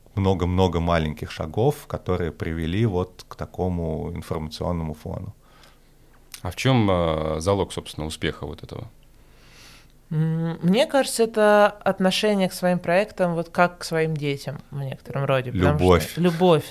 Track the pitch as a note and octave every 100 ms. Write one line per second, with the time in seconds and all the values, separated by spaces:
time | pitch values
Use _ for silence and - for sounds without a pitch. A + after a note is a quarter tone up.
0 | - - F#2+ F#2 F2 F2+ F#2 E2+ E2+ E2+
1 | D#2 D2+ F#2+ - D#2+ D2+ B2+ - - D#2+
2 | - F2+ E2 - E2 E2 E2 F#2+ A2+ F2+
3 | F2+ - - - D#2 - F2+ F2 E2 D#2+
4 | E2+ E2+ - E2 D#2 - E2 E2+ D#2+ D2+
5 | F2+ E2+ - - _ - - - _ _
6 | _ - - - F2+ - C3 B2+ G#2 F2+
7 | E2+ D#2 D#2 D#2 E2 G2+ F2 - - -
8 | D#2 - D#2+ - D2 D2+ - - - -
9 | - - - - - - - - - -
10 | - D#3 D#3+ D#3+ E3 E3 E3+ G#3 D#4 C#4
11 | C4 - A3+ A3 G#3 G#3 G3+ G3+ - F#3+
12 | F#3 F#3 G#3+ G3+ F#3 - F3+ F3+ F3+ F3+
13 | G#3+ - F3+ E3 E3+ - F3 F3 - E3
14 | D#3+ D#3 C#3+ C#3 C#3 D3 - C#3+ C3+ -
15 | - C3+ C#3 C3+ B2 G#2+ C#3 D3+ F#2 E2+
16 | A2+ - F3 E3 F#3 D#3 -